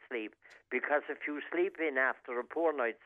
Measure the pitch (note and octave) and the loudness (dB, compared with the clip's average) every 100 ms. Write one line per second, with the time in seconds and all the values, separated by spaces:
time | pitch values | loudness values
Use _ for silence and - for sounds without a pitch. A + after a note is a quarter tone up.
0 | - A#2 G#2+ - - - - B2 - D3 | -6 -6 -6 -10 -20 -20 -4 -2 2 2
1 | - C#3 - D3 - E3+ F3+ - D#3+ C3 | 0 -6 -6 -6 -2 2 2 0 0 2
2 | C3 A#2+ - B2 A#2 - E3 D3 A#2 A2+ | 2 0 -4 -6 -4 0 2 2 0 -2